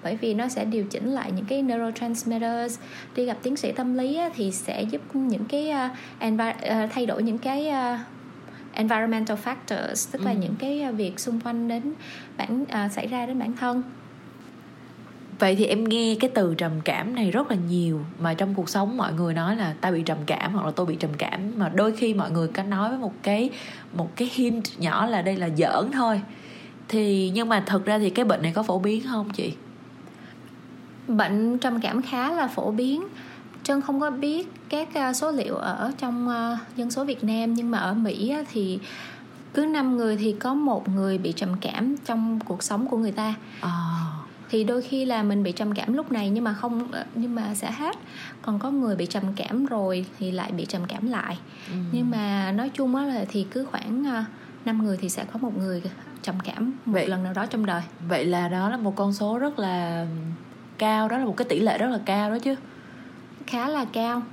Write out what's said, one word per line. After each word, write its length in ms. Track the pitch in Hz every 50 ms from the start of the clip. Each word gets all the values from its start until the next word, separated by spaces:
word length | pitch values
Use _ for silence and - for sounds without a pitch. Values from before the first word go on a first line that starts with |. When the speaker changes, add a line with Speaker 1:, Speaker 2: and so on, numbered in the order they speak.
| -
Speaker 1:
bởi 120 | 170 220
vì 180 | 220 - 226 208
nó 140 | 208 240 254
sẽ 180 | 247 214 208
điều 180 | 214 220 220 202
chỉnh 280 | 202 - - - 240
lại 200 | 277 262 - - 190
những 100 | 185 202
cái 160 | 202 269 277
neurotransmitters. 1160 | 277 254 233 233 233 226 226 - 240 233 233 233 - 233 226 226 226 226 233 233 240 240 233 - - - - - - - -
Đi 100 | - 247
gặp 120 | 247 214 - -
tiến 120 | 247 277
sĩ 160 | 285 - 285
tâm 260 | - - 254 247 254 254
lý 200 | 254 262 294 320
á, 120 | 349 339 320
thì 160 | 240 208 196
sẽ 320 | 185 - - - - - 202
giúp 180 | 220 226 285 - - -
những 320 | 269 262 254 214 196 208
cái, 240 | 226 - 285 302 302
ờ, 200 | 302 277 254 254 254 - - - - -
envi-, 340 | - 226 220 220 226 226 - -
ờ, 260 | - - 220 220 214 214
thay 140 | - 269 247
đổi 180 | 220 - - 214
những 140 | 233 214 233
cái, 320 | - 262 269 277 294 311
ờ, 280 | 285 269 254 247 240 233 240 - - - - - - - - - - - - - -
environmental 640 | - 220 220 233 214 220 226 226 220 220 220 220 208
factors, 720 | - - 262 262 - - 214 - - - - - - -
tức 100 | - -
là 100 | 190 202
Speaker 2:
Ừ. 60 | - 202
Speaker 1:
những 180 | 180 170 202 220
cái, 220 | - 269 285 294
ờ, 100 | 294 262
việc 280 | 226 214 208 180 185 -
xung 200 | - 254 233 226
quanh 280 | 226 240 233 233 233 233
đến 260 | 233 233 240 285 311 - - - - - - - - -
bản, 280 | - - 220 254 285 -
ờ, 180 | - 214 202 202
xảy 180 | 202 - - 220
ra 180 | 247 247 240
đến 140 | 247 262 262
bản 140 | 226 220 240
thân. 300 | - 254 247 247 254 254 - - - - - - - - - - - - - - - - - - - - - - - - - - - - - - -
Speaker 2:
Vậy 160 | 214 190 190
thì 100 | 196 214
em 180 | - 196 208 226
nghe 320 | 226 220 233 233 226 220 220
cái 100 | 254 254 254
từ 220 | 226 196 175 165
trầm 160 | 160 175 165 160 160 156
cảm 320 | - 143 - - 208 247
này 160 | 247 220 185
rất 200 | 165 233 294 294
là 60 | 233 190 175 170
nhiều, 300 | 175 180 175 165 160 151 147 160 - -
mà 140 | 170 165 160
trong 200 | 165 196 196 202
cuộc 160 | 190 170 156
sống 280 | - 202 196 202 247 254
mọi 160 | - - 156
người 200 | 156 175 170 165
nói 220 | 165 165 175 214
là 200 | 226 202 165 156 -
"Tao 100 | - 185
bị 100 | 180 165 165
trầm 120 | 160 160 151 151
cảm" 280 | 156 156 - - 156 196
hoặc 120 | 202 170
là 60 | 156
"Tôi 140 | 151 - 180
bị 100 | 165 156
trầm 140 | 160 - 156 147 147
cảm", 220 | - - - - 190 208 240 226
mà 120 | 202 156
đôi 220 | 170 190 208 220 220
khi 180 | 220 247 226 214
mọi 180 | 196 - -
người 160 | 160 170 165 160
có 160 | - - 190
nói 260 | 202 202 190 208 220
với 80 | 254 262
một 140 | 254 196 - - -
cái, 260 | 196 202 208 240 277 - - - - - - - - - 170
một 180 | 170 170 -
cái 140 | - 240 247 -
hint 300 | 254 254 240 233 233 196 - - -
nhỏ 280 | 170 160 - - 208
là 160 | 233 233 196
đây 140 | 170 190 196 190
là 120 | 180 165 156 151
giỡn 340 | 170 - - - 196 247 285
thôi. 280 | 269 247 226 220 202 202 - - - - - - - - - - - - -
Thì, 440 | - 220 214 208 202 190 190 185 180
nhưng 160 | 220 233 226
mà 140 | 226 202 190
thật 200 | - 196 190 190
ra 140 | 196 208 214
thì 100 | 208 185
cái 160 | 180 - 247
bệnh 160 | 214 185 -
này 100 | 151 165 165
có 80 | 208 220
phổ 160 | 214 180 190
biến 240 | 185 208 214 220 254 262
không 200 | 247 220 208 208
chị? 240 | 196 - 185 185 156 - - - - - - - - - - - - - - - - - - - - - - - - - - - - - - -
Speaker 1:
Bệnh 500 | 233 214 208 165 202 208 220 233 240 247
trầm 220 | - 262 233 233
cảm 200 | 226 - - 240
khá 300 | 262 262 - 247 247 277
là 160 | 339 339 285 247
phổ 240 | - - - 214
biến. 360 | 214 214 247 262 277 311 381 403 - - - - - - - - - - -
Trân 180 | - 277 277
không 180 | 277 - 277 277
có 100 | 294 302
biết 360 | 269 262 277 294 302 330 370 330 - - - -
các, 240 | - 294 320 311 -
à, 200 | 302 269 254 254
số 180 | 254 - 311
liệu 240 | 311 269 - - -
ở 360 | - - - 185 - - 247 277 -
trong, 320 | 269 247 240 240 240 240
à, 280 | 240 233 233 233 240 226 233 - -
dân 160 | 247 240 240
số 120 | 247 262 277
Việt 180 | 285 262 254 -
Nam, 300 | 214 220 226 226 226 233
nhưng 180 | 233 233 233
mà 60 | 233 226
ở 160 | 175 185 196
Mỹ 360 | 226 226 208 - - 202 240
á, 140 | 285 302 294 277 -
thì 260 | 226 196 190 185 196 - - - - - - - - - - - - - - -
cứ 120 | - 294
năm 320 | 311 311 302 269 262 254 240
người 200 | 233 220 214 202
thì 180 | 208 220 208 208
có 140 | - 247 269
một 360 | 285 302 277 226 190 - -
người 280 | 190 196 196 196 190 190
bị 140 | 185 170
trầm 180 | 170 - - 185 180 185
cảm 340 | - - - - 208 262 285 277 -
trong 340 | - 233 226 226 226 226 220 220
cuộc 180 | - - - -
sống 240 | - 214 208 247 262
của 100 | 254 226
người 140 | 226 208
ta. 220 | 196 220 214 220 220 214 - - - -
Speaker 2:
À. 100 | - 180 175 170 170 165 165 165 165 160 151 156 147 - - - - -
Speaker 1:
Thì 140 | - 220 214
đôi 180 | 208 247 254
khi 240 | 247 - 269 269 262
là 180 | 262 240 220 208
mình 200 | 208 202 202 202
bị 80 | 180
trầm 220 | 175 - 214 214 208
cảm 200 | 202 - - 233
lúc 180 | 285 311 -
này 180 | 269 220 208 196
nhưng 140 | 202 226 240
mà 100 | 220 208
không, 380 | 202 - 240 233 233 240 240
ờ, 140 | - - - - -
nhưng 200 | 233 226 247 233
mà 180 | 226 220 208 208
sẽ 160 | 202 - -
hết. 240 | 226 226 294 330 403 - - - - - - - - -
Còn 180 | - - 214 202
có 120 | 226 262
người 240 | 277 277 254 226 202
bị 100 | 175 175
trầm 180 | 175 - 208 196 190 196
cảm 300 | 202 - - 202 247 277
rồi 400 | 269 240 214 196 190 185 180 185 185 - -
thì 120 | 202 185
lại 200 | 185 185 - -
bị 140 | - 170 170
trầm 160 | 185 - 180 175 180
cảm 200 | - - 208 233
lại. 280 | 247 196 - - 180 175 - - - - - -
Speaker 2:
Ừ. 40 | 180 185 180 170
Speaker 1:
Nhưng 180 | 170 240 247 240
mà 400 | 233 220 208 202 202 196 196 190
nói 180 | 196 208 240 277
chung 260 | 269 - 269 254 247
á 80 | 269 285
là 200 | 285 262 226 196 202
thì 180 | - 208 185 190
cứ 140 | - 254 269
khoảng, 380 | 269 - - - 214 220 254 285 285
à, 180 | 247 226 220 214 - - - - - - -
năm 180 | 226 220 220 220
người 140 | 214 190 180
thì 80 | - 180
sẽ 160 | - - - - -
có 60 | 226
một 180 | 262 240 208 196
người 240 | 190 190 185 175 175 185 - - - - - -
trầm 140 | - - 180 185 185
cảm 220 | 190 - - 220 254 262 - -
một 80 | 240 208
Speaker 2:
Vậy, 140 | 190 165 190
Speaker 1:
lần 160 | 190 185 185
nào 100 | 185 185
đó 120 | 185 208
trong 200 | 196 - 220 214
đời. 160 | 196 175 170 175 170 - - 170 170
Speaker 2:
vậy 180 | 180 143 135
là 220 | 175 175 175 180 175
đó 220 | 180 185 190 208
là 80 | 240 254
một 180 | 220 202 196
con 180 | 196 196 202 202
số 240 | 202 214 208 220 240
rất 220 | 262 294 285 240
là 460 | 208 185 180 180 175 170 170 170 170 165 165 165 160 160 165 - - - - - - - - -
cao, 300 | 220 214 214 214 220 220
đó 80 | 233 262
là 80 | 269
một 120 | 226 196 -
cái 80 | 247 247
tỷ 100 | - 156
lệ 180 | 208 220 - -
rất 100 | 208 254
là 120 | 254 214 208
cao 240 | - 190 202 208 208
đó 80 | 220 240
chứ. 160 | - 269 269 269 - - - - - - - - - - - - - - - - - -
Speaker 1:
Khá 200 | - 240 240 277
là 160 | 302 294 254
cao. 360 | 214 - 226 226 233 240 240 233 226